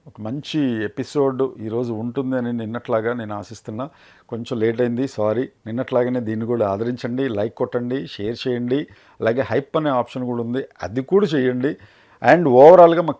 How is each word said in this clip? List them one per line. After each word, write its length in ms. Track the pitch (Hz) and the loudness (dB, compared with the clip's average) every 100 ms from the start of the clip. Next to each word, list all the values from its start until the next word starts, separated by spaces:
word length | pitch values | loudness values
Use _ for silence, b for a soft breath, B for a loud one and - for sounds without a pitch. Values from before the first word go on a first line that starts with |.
| - | -20
ఒక 140 | - | -14
మంచి 640 | 107 143 - 156 135 113 | -10 -10 -6 -2 -2 -2
ఎపిసోడ్ 580 | 104 - 123 147 135 127 135 - | -4 -6 -6 0 0 0 -4 -4
ఈరోజు 320 | 110 113 120 | -6 -4 -4
ఉంటుంది 440 | 107 120 127 131 127 | -6 -6 -6 -4 -4
అని 160 | 120 | -4
నిన్నట్లాగా 600 | 117 110 117 - 113 110 | -6 -6 -10 -2 -2 -2
నేను 220 | 120 104 | -6 -8
ఆశిస్తున్నా. 540 | 104 - 110 - 110 143 b b b - | -10 -12 -16 -6 -6 -6 b b b -12
కొంచెం 320 | 113 117 120 | -10 -6 0
లేట్ 200 | 113 117 | 0 2
అయింది, 280 | 123 120 135 | -2 0 -4
సారీ. 400 | - 107 110 131 _ 110 | -2 -2 -2 -4 _ -10
నిన్నట్లాగానే 540 | 117 127 123 123 127 | -8 -2 0 0 -2
దీన్ని 260 | 110 110 113 | -4 -6 -4
కూడా 260 | 120 101 | -2 0
ఆదరించండి, 560 | 101 117 123 120 123 135 | -2 -4 -6 -8 -4 -4
లైక్ 260 | 101 113 | -4 -6
కొట్టండి, 520 | - 123 123 120 131 160 | -4 -6 -4 -6 -6 -8
షేర్ 420 | - 104 117 135 | -8 -8 -6 -4
చేయండి, 380 | 120 120 139 - b b b | -4 -2 -4 -4 b b b
అలాగే 200 | 110 120 | -2 -2
హైప్ 360 | 110 117 139 160 | -2 -4 -2 -4
అనే 140 | 147 | -2
ఆప్షన్ 340 | 127 117 131 | -2 -4 -8
కూడా 180 | 123 120 | -6 -6
ఉంది, 220 | 117 127 - - | -4 -6 -8 -12
అది 200 | 92 120 | -8 -8
కూడా 240 | 131 196 196 | 0 0 2
చేయండి. 500 | 147 127 127 139 185 b b b b 120 | 0 0 0 -4 -6 b b b b 4
And 140 | 165 160 | 4 6
ఓవరాల్గా 540 | 123 147 180 170 170 | 10 10 12 10 6
మా 120 | 165 | -2